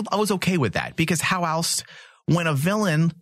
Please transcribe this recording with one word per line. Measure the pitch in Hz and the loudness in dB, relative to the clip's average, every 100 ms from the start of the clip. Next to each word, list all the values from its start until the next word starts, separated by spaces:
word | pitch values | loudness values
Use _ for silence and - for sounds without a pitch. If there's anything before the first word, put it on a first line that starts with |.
| 214 | -2
I | 196 | 0
was | 208 | 0
okay | 190 - 185 | 0 0 0
with | 117 | 0
that, | 78 62 - | -2 -4 -2
because | 165 170 | 0 0
how | - 185 170 | 0 -2 0
else, | 160 165 - - - - - - | -2 -2 -4 -8 -18 -20 -12 0
when | 160 165 | 0 2
a | |
villain | 143 160 214 202 156 165 - | 0 0 0 2 2 2 0